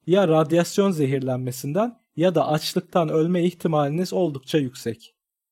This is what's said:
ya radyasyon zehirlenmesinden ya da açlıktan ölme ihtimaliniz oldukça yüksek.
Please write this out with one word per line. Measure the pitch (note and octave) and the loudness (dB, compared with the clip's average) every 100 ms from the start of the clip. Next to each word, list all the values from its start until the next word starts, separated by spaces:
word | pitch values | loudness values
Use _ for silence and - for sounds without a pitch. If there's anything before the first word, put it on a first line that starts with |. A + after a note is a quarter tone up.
| - | 0
ya | F#3 F3+ | 2 4
radyasyon | D#3+ D3+ E3+ E3+ - G3 | 4 4 2 0 0 0
zehirlenmesinden | D#3+ C3+ C#3 C3 B2+ B2+ B2+ C#3+ E3 A#3+ - _ - | 2 0 0 -2 -4 -6 -8 -6 -2 -2 -4 _ 0
ya | F3+ D#3+ | 0 2
da | C3+ | 0
açlıktan | D3+ - F#3 - F#3 D#3 | 0 -2 -6 -2 0 0
ölme | D#3 E3 F3+ | 0 2 2
ihtimaliniz | F3 F3 F3 D#3 C#3+ D#3 F#3 | 0 0 -2 0 0 -2 -4
oldukça | F#3+ F3 C3+ - D#3+ | -2 -2 -4 -2 -2
yüksek. | C3 - A#2+ A2 - _ _ _ _ | -2 -6 -10 -10 -14 _ _ _ _